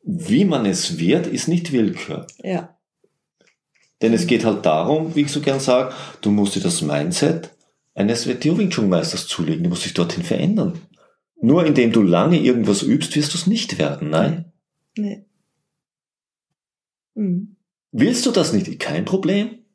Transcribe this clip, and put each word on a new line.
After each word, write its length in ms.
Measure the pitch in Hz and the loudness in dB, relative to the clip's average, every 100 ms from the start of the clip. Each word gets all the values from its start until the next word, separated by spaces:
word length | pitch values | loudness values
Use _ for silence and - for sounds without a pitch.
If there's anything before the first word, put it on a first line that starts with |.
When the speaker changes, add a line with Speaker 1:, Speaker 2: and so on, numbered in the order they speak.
Speaker 1:
wie 400 | - 95 - 123 | -6 -6 0 2
man 200 | 196 139 | 4 2
es 340 | 104 87 - 82 | 0 -2 -4 -2
wird, 280 | 85 160 170 | 2 2 0
ist 220 | - - | -4 -2
nicht 240 | 170 170 | -2 0
Willkür. 540 | 127 104 87 - 80 - - | 0 0 -2 -10 -12 -12 -12
Speaker 2:
Ja. 340 | - 180 - _ _ _ _ _ _ _ _ _ _ _ _ _ | -6 -6 -8 _ _ _ _ _ _ _ _ _ _ _ _ _
Speaker 1:
Denn 120 | 113 | 0
es 80 | 113 | 2
Speaker 2:
Mhm. 40 | - | 2
Speaker 1:
geht 160 | 117 | 2
halt 200 | 113 98 | 2 2
darum, 500 | - 78 95 156 160 156 | 0 2 0 0 0 -2
wie 60 | |
ich 100 | 143 | -2
so 80 | 147 | 0
gern 180 | 143 135 | -2 0
sag, 320 | 135 127 135 - - - | 2 2 2 -8 -16 -4
du 80 | 104 | 0
musst 240 | 104 101 95 | 2 0 0
dir 40 | |
das 220 | 92 85 | -2 -2
Mindset 680 | 76 73 78 - - 165 - _ _ _ _ | -2 -2 -2 0 0 0 -6 _ _ _ _
eines 320 | - 101 117 135 | -2 0 0 -2
W 80 | |
T 160 | 123 151 | -2 0
O 60 | 190 | 2
Wing 120 | 196 | 0
Chun 180 | - 101 | 0 2
Meisters 380 | 87 82 - - | 2 0 -6 -6
zulegen, 340 | - 80 80 | -4 -2 0
du 40 | 87 | -2
musst 140 | 87 | -2
dich 100 | - | -4
dorthin 300 | - 85 - | -2 -2 -2
verändern. 560 | 175 - 170 214 165 170 - _ _ _ _ _ | -4 0 0 0 -2 -4 -16 _ _ _ _ _
Nur 220 | 117 160 160 | 2 4 4
indem 240 | 131 117 | 4 4
du 100 | 113 | 4
lange 360 | 95 85 131 175 | 4 4 4 4
irgendwas 440 | 127 117 104 98 | 4 2 2 0
übst, 340 | 92 127 - 147 | 2 0 0 -2
wirst 160 | 147 | -2
du's 120 | - 185 | -2 0
nicht 320 | 226 - - | -2 -4 -2
werden, 320 | 147 - 151 | -2 -2 -2
nein? 420 | 113 151 - - _ _ _ _ - | 0 0 -2 -8 _ _ _ _ -8
Speaker 2:
Nee. 280 | 208 208 _ _ _ _ _ _ _ _ _ _ _ _ _ _ _ _ _ _ _ | -6 -8 _ _ _ _ _ _ _ _ _ _ _ _ _ _ _ _ _ _ _
Nee. 80 | 226 | -6
Mhm. 340 | 202 175 208 _ _ _ _ | -2 -2 -6 _ _ _ _
Speaker 1:
Willst 320 | - 254 240 262 | 0 2 2 0
du 40 | |
das 220 | 196 156 | 2 2
nicht? 260 | 104 - - | 0 -2 -8
Kein 260 | - 156 | -4 -4
Problem. 540 | 170 190 190 196 226 - _ | -2 -2 0 0 -2 -8 _